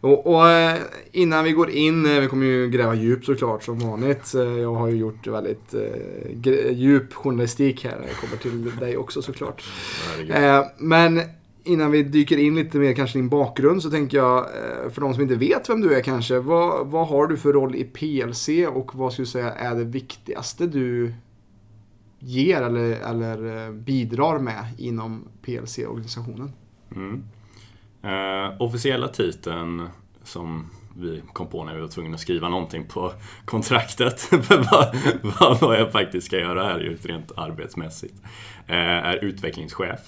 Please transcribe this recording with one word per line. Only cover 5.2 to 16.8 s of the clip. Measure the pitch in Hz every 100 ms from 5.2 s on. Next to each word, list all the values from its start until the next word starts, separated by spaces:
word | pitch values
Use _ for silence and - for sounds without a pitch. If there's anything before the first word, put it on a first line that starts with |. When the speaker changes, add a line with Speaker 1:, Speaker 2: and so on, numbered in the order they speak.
| 113
Speaker 1:
väldigt, | 110 95 107 -
eh, | 113 107 110 - - -
gre-, | 120 120 135 123
djup | 123 131 139 123
journalistik | - 139 120 120 - 139 135
här | 123 -
när | -
det |
kommer | 120 113 110
till | 123 117 117 117
dig | 123 127
också, | 131 -
såklart. | 131 - 135 - - - - - -
Speaker 2:
Herregud. | 160 160 156
Speaker 1:
Eh, | 143 139 139 -
men | 160 165 170 165 165 - _ _
innan | - 170 151
vi | 151
dyker | 143 151 147 151
in | 147
lite | 160 160 147
mer, | 139
kanske | 123 127 131
din | 127
bakgrund, | 143 131 120 139 185
så | 160
tänker | 156 139 139
jag, | 127 127
eh, | - - 117 120 123
för | 117
de | 139
som | 123
inte | 139 123
vet | 139 254 -
vem | 226
du | 196
är | 135
kanske, | 123 127 117 127
vad, | 127 170 175 160